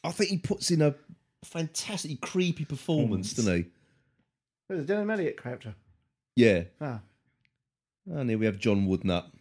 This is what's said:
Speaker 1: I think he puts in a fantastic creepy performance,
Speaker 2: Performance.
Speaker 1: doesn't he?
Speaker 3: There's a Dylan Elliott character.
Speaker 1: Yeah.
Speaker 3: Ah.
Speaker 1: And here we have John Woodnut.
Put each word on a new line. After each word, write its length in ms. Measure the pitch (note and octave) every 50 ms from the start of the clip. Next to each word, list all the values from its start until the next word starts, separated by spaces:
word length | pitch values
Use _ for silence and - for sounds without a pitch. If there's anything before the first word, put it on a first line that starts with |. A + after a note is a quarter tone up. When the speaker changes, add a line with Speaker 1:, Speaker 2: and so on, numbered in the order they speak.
| -
Speaker 1:
I 80 | D#3+
think 180 | E3+ - G#3 F3+
he 80 | F#3+
puts 340 | E3+ - - G3+ - - -
in 100 | F3 D#3
a 140 | D3+ D3 C#3+ - _ - - _ _ _ _ _ -
fantastic 760 | - - E3+ E3 D#3 - - - - G#3 F3+ - D#3+ D3 -
creepy 440 | - - - F#3 F#3 F3 E3 - D3+
performance, 680 | - D3 C3+ - - E3 D3+ C#3 A#2 G#2 F2+ F#2 G#2+ -
Speaker 2:
Performance. 0 |
Speaker 1:
doesn't 240 | - A2+ G2+ F2+
he? 80 | F2 E2+ - _ _ _ _ _ _ _ _ _ _ _ _ _ _ _ _ _ _ _ _
Speaker 3:
There's 200 | G3 F3 C#3 D#3
a 40 | G3+
Dylan 180 | G#3 G#3 G#3
Elliott 300 | A3 G3+ F3 C3+ A2 -
character. 340 | - B2 B2+ B2 - A2+ G2+ - _ _ _ _ _ _ _ _ _ _ _
Speaker 1:
Yeah. 280 | A#2+ A#2 A2+ G2 E2+ E2+ - _ _
Speaker 3:
Ah. 200 | D3+ C#3+ A#2+ G#2+ - _ _ _ _ _ _ _ _ _ _ _ _ _ _ _ _ _ _ _ _ F#3+
Speaker 1:
And 180 | E3+ D3 C3 A#2+
here 100 | A2 G#2+
we 60 | A2
have 140 | A2 G2 G2
John 280 | F#2+ A2+ G2+ G2+ G2
Woodnut. 380 | F#2 F#2+ F2+ - F#2+ F2 E2 - - - -